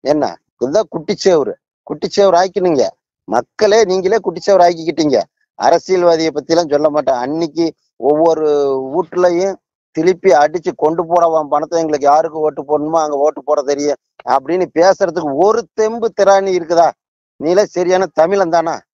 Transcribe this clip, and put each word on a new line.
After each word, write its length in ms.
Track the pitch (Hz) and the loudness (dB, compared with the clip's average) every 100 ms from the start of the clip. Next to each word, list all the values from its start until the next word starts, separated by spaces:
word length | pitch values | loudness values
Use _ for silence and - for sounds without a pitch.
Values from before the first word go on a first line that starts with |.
என்ன, 380 | 131 151 127 85 _ _ | 0 0 0 -6 _ _
இதுதான் 300 | 123 170 214 | -2 -2 -2
குட்டிச்சேவரு. 600 | 165 151 208 196 170 120 90 _ _ - | -8 -8 -2 2 2 0 -6 _ _ -14
குட்டிச்சேவரு 500 | 151 190 - 196 170 | -10 -8 0 2 4
ஆக்கினுங்க 500 | 185 190 180 151 101 - _ _ | 0 0 0 0 -2 -4 _ _
மக்களே, 600 | - 113 - _ 214 233 | -6 -4 -4 _ 2 2
நீங்களே 320 | 208 185 185 220 | 2 0 0 -2
குட்டிச்சேவரு 480 | 190 165 175 196 | -4 -8 0 4
ஆக்கிக்கிட்டீங்க. 560 | 175 175 160 160 151 123 - _ _ | 4 2 -6 -2 0 0 -4 _ _
அரசியல்வாதியை 760 | _ 113 170 - 185 175 165 160 | _ 0 0 0 0 2 2 0
பத்தி 240 | 147 135 | -6 -2
எல்லாம் 140 | 165 170 | -2 0
சொல்ல 220 | 143 151 | 0 0
மாட்டேன். 240 | 147 135 | 0 -2
அன்னைக்கு 580 | 127 127 156 165 151 165 - _ _ | -2 -4 -4 -6 -4 -4 -4 _ _
ஒவ்வொரு 500 | 127 151 165 156 156 147 139 135 131 | 0 2 2 2 0 0 0 -2 -4
வீட்டுலயும் 640 | 151 180 180 180 175 196 185 _ _ _ | -6 -6 0 0 0 -2 -6 _ _ _
திருப்பி 400 | - 165 185 190 | -2 -2 0 2
அடிச்சு 400 | 160 151 156 165 151 | 4 2 0 -8 -2
கொண்டு 260 | 151 165 | -2 -2
போடவான் 440 | 165 175 170 160 151 | 0 2 2 0 -2
பணத்தை, 320 | 147 151 165 | -4 -2 -2
எங்களுக்கு 260 | 160 151 143 | -2 0 2
யாருக்கு 320 | 151 160 156 | 2 0 -2
ஓட்டு 240 | 156 147 | -4 -4
போடணுமோ 360 | 143 151 151 160 | -4 -4 -2 -2
அங்க 160 | 151 143 | -2 0
ஓட்டு 260 | 147 151 | -2 -2
போட 180 | 139 147 | -2 0
தெரியும் 340 | 135 143 147 143 _ _ - | 0 -2 -2 -4 _ _ -2
அப்படின்னு 380 | 135 135 180 170 | -2 0 -4 -2
பேசுறதுக்கு 600 | 156 175 190 190 165 156 | 2 2 2 -2 -4 -4
ஒரு 320 | 139 190 220 196 | 0 2 0 -4
தெம்பு 380 | - 220 233 220 185 | -4 -4 -2 -6 0
திராணி 320 | 196 196 196 | 4 4 2
இருக்குதா? 360 | 185 160 165 165 - _ _ _ _ | -2 0 2 2 0 _ _ _ _
நீங்களே 300 | 147 180 202 | -2 0 0
சரியான 400 | - 175 185 190 | -2 0 0 -2
தமிழன் 440 | - 165 196 180 | 0 0 2 0
தானா? 300 | 170 165 135 _ | 0 -2 -6 _